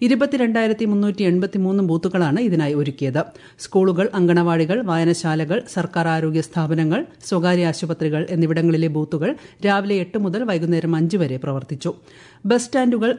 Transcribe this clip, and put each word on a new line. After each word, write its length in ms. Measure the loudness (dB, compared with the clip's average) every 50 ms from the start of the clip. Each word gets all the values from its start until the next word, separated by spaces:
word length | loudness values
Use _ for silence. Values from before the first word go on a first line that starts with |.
ഇരുപത്തിരണ്ടായിരത്തി 840 | 2 2 2 2 2 0 0 0 0 0 2 2 2 0 0 0 0
മുന്നൂറ്റി 380 | 0 2 2 2 0 0 0
എൺപത്തിമൂന്ന് 600 | 2 2 2 2 0 0 -2 0 0 2 2 2
ബൂത്തുകളാണ് 580 | 2 2 0 0 -2 -2 0 0 0 2 2 0
ഇതിനായി 340 | 2 2 2 0 0 0 0
ഒരുക്കിയത്. 480 | 0 -2 -2 -4 -4 -4 -2 -2 -2 -4 -4 -10 -18 -20 -20 -20 -20
സ്കൂളുകൾ, 500 | -12 -2 2 2 4 4 2 2 0 0 0
അങ്കണവാടികൾ, 680 | 2 2 4 4 4 4 4 2 2 2 0 0 -2
വായനശാലകൾ, 800 | -2 -2 0 2 2 2 0 0 0 -2 -2 -2 -2 -2 -2 -4 -4 -4
സർക്കാർ 360 | -4 -4 -4 -2 -2 -2 0 0
ആരോഗ്യ 320 | 0 0 0 0 -2 -2
സ്ഥാപനങ്ങൾ, 640 | -4 -2 -4 -4 -2 0 0 0 0 0 0 -2 -4 -6 -12 -18 -6
സ്വകാര്യ 420 | -4 -2 0 2 2 2 2 0
ആശുപത്രികൾ 600 | 0 -2 -4 -6 -6 -4 -4 -2 -2 -2 -2 -2 -2
എന്നിവിടങ്ങളിലെ 560 | 0 0 0 2 2 0 2 2 2 2 0
ബൂത്തുകൾ 480 | 0 0 -2 -2 -2 -4 -4 -2 -4 -4 -6 -10 -18 -10 _ 0
രാവിലെ 280 | 0 0 0 0 0 -2
എട്ട് 240 | -2 -2 -4 -4 -2
മുതൽ 240 | -2 -2 -2 -2
വൈകുന്നേരം 540 | -2 -2 -2 -2 0 0 0 0 0 0 0
അഞ്ച് 200 | 0 0 0 0
വരെ 200 | 0 0 -2 -2
പ്രവർത്തിച്ചു. 560 | -4 -4 -4 -6 -6 -6 -8 -10 -8 -6 -8 -8 -8 -14 -20 -20 -20 -20 -20 -18 -8 -2
ബസ് 180 | 0 0 0 0
സ്റ്റാൻഡുകൾ, 540 | 0 0 2 2 2 2 2 0 0 0